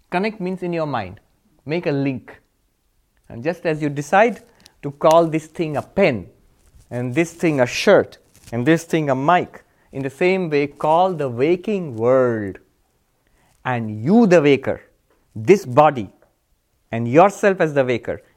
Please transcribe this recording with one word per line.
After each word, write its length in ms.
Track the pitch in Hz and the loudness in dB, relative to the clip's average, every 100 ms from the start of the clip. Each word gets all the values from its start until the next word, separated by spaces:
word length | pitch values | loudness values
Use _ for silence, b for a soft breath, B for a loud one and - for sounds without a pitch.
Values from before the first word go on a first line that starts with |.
| - | -8
Connect 280 | 180 214 220 | -4 -4 -4
means 220 | 180 185 | -8 -6
in 120 | 180 | -6
your 120 | 170 151 | -4 -4
mind. 340 | 127 95 101 _ _ _ _ - | -6 -8 -14 _ _ _ _ -8
Make 220 | 170 175 | -6 -4
a 40 | |
link. 480 | 143 139 127 - - _ _ _ _ _ _ _ _ - | -2 -2 -4 -10 -20 _ _ _ _ _ _ _ _ -20
And 140 | 110 | -10
just 220 | 135 175 175 | -8 -6 -4
as 160 | 156 | -4
you 80 | 151 | -4
decide 540 | 143 147 196 233 196 - b b b | -6 0 2 2 0 -14 b b b
to 80 | 147 | -14
call 340 | 143 165 165 170 | 0 4 4 4
this 220 | 156 156 | 0 -6
thing 280 | - 160 143 | -8 -6 -6
a 60 | |
pen, 480 | - - 190 117 85 _ _ _ _ _ - | -6 0 0 0 -8 _ _ _ _ _ -12
and 240 | 120 123 127 | -8 -6 -2
this 180 | 170 | -4
thing 280 | - 175 147 | -2 -2 0
a 40 | 123 | 0
shirt, 540 | - - 175 - - _ _ - | 0 2 4 2 -6 _ _ -10
and 120 | 117 | -4
this 200 | 123 165 | 0 0
thing 260 | - 165 147 | 0 -4 -2
a 60 | 131 | -2
mic, 480 | 143 175 131 - _ _ _ | 0 0 -2 -12 _ _ _
in 120 | 135 | -10
the 60 | 135 | -10
same 400 | - 180 190 175 | -2 -2 0 -2
way, 160 | 147 143 | -2 -4
call 460 | - 151 160 190 | -4 0 2 2
the 140 | 170 139 | -2 -6
waking 680 | 117 147 180 180 202 170 113 | -2 0 0 -2 -6 -6 -4
world 640 | 117 131 127 113 101 90 _ _ _ _ _ _ _ _ _ _ - | 0 2 2 -2 -6 -10 _ _ _ _ _ _ _ _ _ _ -8
and 380 | 123 110 107 | -6 -6 -6
you 240 | 120 220 233 | 2 4 6
the 140 | 175 | 6
waker, 400 | 147 135 - - - _ _ _ _ 110 | 6 2 0 -8 -10 _ _ _ _ -2
this 300 | 110 202 156 | 2 2 2
body, 460 | 123 151 135 95 _ _ _ _ _ _ _ _ | 4 4 2 -8 _ _ _ _ _ _ _ _
and 160 | 117 117 | -6 0
yourself 520 | 135 196 196 208 185 | 4 4 4 0 0
as 140 | 165 | 0
the 100 | 143 | 0
waker, 380 | 127 117 - - _ | 0 -2 -4 -10 _